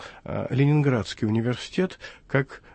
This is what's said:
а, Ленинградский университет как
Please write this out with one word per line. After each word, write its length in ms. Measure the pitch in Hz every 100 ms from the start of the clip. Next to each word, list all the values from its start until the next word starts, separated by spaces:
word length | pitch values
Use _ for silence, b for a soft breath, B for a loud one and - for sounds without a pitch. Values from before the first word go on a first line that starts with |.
| B B
а, 240 | - 104 -
Ленинградский 760 | 127 143 151 143 123 - - 107
университет 720 | 113 117 123 - - 185 - B B -
как 360 | 139 135 - B